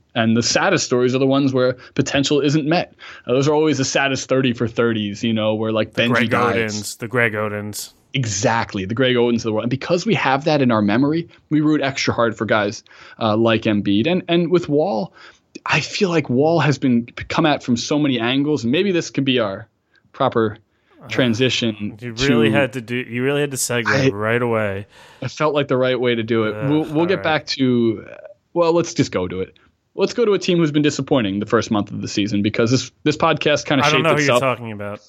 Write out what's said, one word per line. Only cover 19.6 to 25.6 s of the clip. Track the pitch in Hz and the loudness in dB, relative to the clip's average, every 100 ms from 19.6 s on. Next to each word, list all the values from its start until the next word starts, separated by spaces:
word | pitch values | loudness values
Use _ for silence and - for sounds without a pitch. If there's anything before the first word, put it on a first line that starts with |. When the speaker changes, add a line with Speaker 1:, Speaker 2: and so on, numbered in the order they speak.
| 107 _ _ _ _ | -12 _ _ _ _
Speaker 1:
proper | - 131 120 110 107 _ _ _ _ | -2 0 2 0 -2 _ _ _ _
Speaker 2:
Uh, | 123 | -6
Speaker 1:
transition | - 123 110 127 - 117 104 104 110 | 0 0 2 0 0 -2 -4 -10 -10
Speaker 2:
you | 120 | -12
really | 113 135 120 113 | -2 2 4 4
Speaker 1:
to | 139 | 2
Speaker 2:
had | 131 | 0
to | 131 | -4
do, | 110 123 | -6 -6
you | 113 120 | -6 -2
really | 131 143 | -2 0
had | 143 | -2
to | 131 | -4
segue | - 120 113 | -2 -2 0
Speaker 1:
I | 135 135 | 0 0
Speaker 2:
right | 101 107 120 | 0 -2 0
away. | 120 113 104 98 104 - - - | 0 0 -2 -4 -10 -20 -20 -12
Speaker 1:
It | 123 | -10
felt | - 156 | -2 0
like | 143 | 0